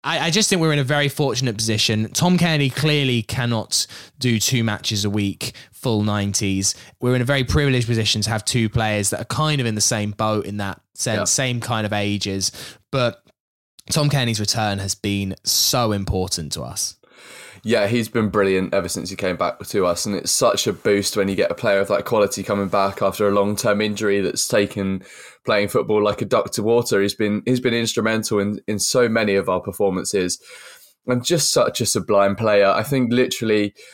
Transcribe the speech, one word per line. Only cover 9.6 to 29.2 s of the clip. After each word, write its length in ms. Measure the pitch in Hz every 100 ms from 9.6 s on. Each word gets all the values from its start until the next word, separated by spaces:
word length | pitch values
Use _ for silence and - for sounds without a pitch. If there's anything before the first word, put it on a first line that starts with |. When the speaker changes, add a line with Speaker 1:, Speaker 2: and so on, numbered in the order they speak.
| 117
Speaker 1:
in 80 |
the 80 | 107
same 300 | - 113 104
boat 340 | 101 110 107 95
in 120 | 104
that 220 | 98 - _
sense, 240 | - - 107
Speaker 2:
Yeah. 60 |
Speaker 1:
same 360 | 87 - 131 120
kind 280 | 117 113 107
of 60 |
ages. 580 | 104 104 101 101 98 95 - - - _
But 320 | 135 120 - _ _ _ _ _ - -
Tom 220 | 156 147
Cairney's 280 | 139 120 110
return 380 | 104 - 107 98
has 160 | 95
been 420 | - 101 101 98 95
so 480 | - - - 127 117
important 600 | 101 95 92 90 - 73
to 100 | 82
us. 360 | 64 - - - _ - - - - - 107
Speaker 2:
Yeah, 200 | 113 101
he's 200 | 120 110
been 200 | 117 107
brilliant 460 | 101 98 95 92 98
ever 120 | 85
since 220 | 92 92
he 60 | 95
came 220 | 95 85
back 200 | 90 -
to 280 | 90 104 90
us, 180 | 87 107
and 80 | 98
it's 160 | -
such 360 | - 120 101 120
a 60 |
boost 440 | 90 - 101 98 107
when 100 | 98
you 80 | 98
get 140 | -
a 60 | 101
player 240 | 113 98
of 80 | 98
that 180 | 101 -
quality 380 | 110 101 -
coming 240 | 95 101 98
back 340 | 101 98 98
after 260 | 98 92 104
a 40 |
long-term 500 | 101 101 101 117 104
injury 400 | 107 101 107 101
that's 260 | 92 - -
taken 540 | 113 101 104 98 95 - - - - -
playing 240 | 107 104
football 340 | 117 - 107
like 180 | 104 101
a 40 | 107
duck 260 | 98 -
to 100 | -
water. 400 | 107 117 113 101
He's 140 | 101 -
been, 260 | 107 104 -
he's 140 | 127
been 140 | 127
instrumental 640 | 117 113 - 110 110 107 104
in, 220 | 101 104 -
in 100 | 107
so 320 | - 127 120
many 240 | 113